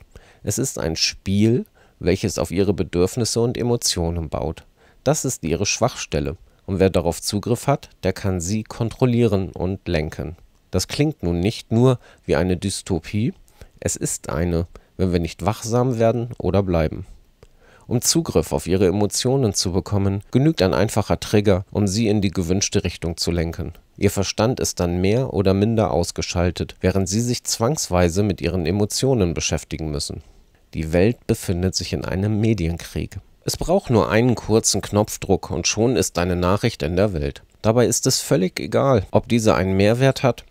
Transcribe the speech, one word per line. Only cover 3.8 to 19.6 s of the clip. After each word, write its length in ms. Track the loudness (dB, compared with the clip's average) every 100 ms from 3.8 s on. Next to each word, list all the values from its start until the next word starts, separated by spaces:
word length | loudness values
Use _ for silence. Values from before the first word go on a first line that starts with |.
| -2 -2 -2 -4 -4
baut. 360 | -6 -6 -8 -14 _ _ _
Das 220 | 0 0
ist 180 | -2 -4
ihre 240 | -2 -2 0
Schwachstelle. 680 | 0 -2 -2 -4 -4 -4 -8 -14 _ -4
Und 120 | 2
wer 120 | 4
darauf 300 | 4 0 -2
Zugriff 460 | -4 -2 -2 -2 0
hat, 240 | -2 -4 _
der 80 | -4
kann 280 | -2 -2 -2
sie 220 | -2 -4
kontrollieren 880 | -4 -6 -4 0 2 4 2 2 -2
und 360 | -6 -4 -4 -2
lenken. 480 | -2 -2 -6 -10 -12 -20 _ _
Das 160 | -4 -2
klingt 360 | 0 -2 0
nun 180 | -2 0
nicht 320 | 0 -2 0
nur 260 | 4 4 2 -4 -10
wie 120 | 0 2
eine 200 | 2 0
Dystopie, 800 | -2 -4 -4 -4 -2 -2 -2 -6 _ -20 -20 -6
es 160 | -6 -4
ist 340 | -6 -6 -6
eine, 360 | -2 0 0 -2 -10 _ -2
wenn 160 | 0
wir 80 | 0
nicht 240 | -2 -4
wachsam 540 | -2 -2 0 0 2 2
werden 320 | 2 2 -4 -4
oder 240 | 0 0
bleiben. 420 | 2 2 0 -2 -12 -18 _ _ -20 _ _ -16 -4
Um 140 | -2
Zugriff 520 | 2 0 2 0 0
auf 140 | -2 0
ihre 200 | 2 2
Emotionen 640 | 2 0 0 0 2 0
zu 200 | 0